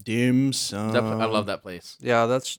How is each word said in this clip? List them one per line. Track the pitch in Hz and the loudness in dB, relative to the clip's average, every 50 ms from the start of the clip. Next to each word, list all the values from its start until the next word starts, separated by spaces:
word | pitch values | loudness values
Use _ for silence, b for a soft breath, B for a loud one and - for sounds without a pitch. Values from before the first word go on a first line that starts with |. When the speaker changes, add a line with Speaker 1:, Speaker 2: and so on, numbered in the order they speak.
Speaker 1:
dim | 101 113 110 120 123 127 127 127 135 135 | -6 -4 0 2 2 4 4 4 2 2
sum. | 127 - - - 101 101 107 110 | 0 -2 -4 -4 -4 -4 -2 0
Speaker 2:
That | 113 123 | 0 0
pl-, | 113 110 110 110 | 0 0 0 -2
I | 110 | -2
love | 110 110 107 101 | 0 0 -2 -2
that | 101 95 - | -2 -4 -6
place. | - 98 90 85 - - - - | -8 -12 -12 -12 -14 -18 -18 -8
Speaker 3:
Yeah, | - 123 120 117 117 | -2 2 2 4 4
that's, | 117 127 131 - - - | 4 2 0 -2 -6 -12